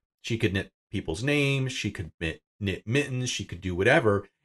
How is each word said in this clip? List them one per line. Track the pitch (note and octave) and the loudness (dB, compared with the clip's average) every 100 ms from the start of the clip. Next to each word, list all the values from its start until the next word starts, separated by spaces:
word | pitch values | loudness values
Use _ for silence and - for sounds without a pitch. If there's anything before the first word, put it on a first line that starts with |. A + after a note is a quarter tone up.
| _ _ | _ _
She | - A2+ | -4 0
could | - | 2
knit | F#2+ - _ _ | 0 -4 _ _
people's | G2+ - E2+ | -6 -4 -4
names. | C3 D3 C#3 C#3 C3 | 0 2 2 0 -2
She | - G#2+ | -2 -4
could | - D#2+ - | -4 -8 -6
knit, | E2 - _ - | -6 -6 _ -6
knit | G2 F2 - | -4 -4 -2
mittens. | C3 C#3 B2+ B2 | 0 0 -2 -4
She | - | -4
could | F#2+ F2 | -6 -6
do | F#2 | -4
whatever. | F2+ G2+ D#3 A2 G2+ - _ | 2 4 6 6 2 0 _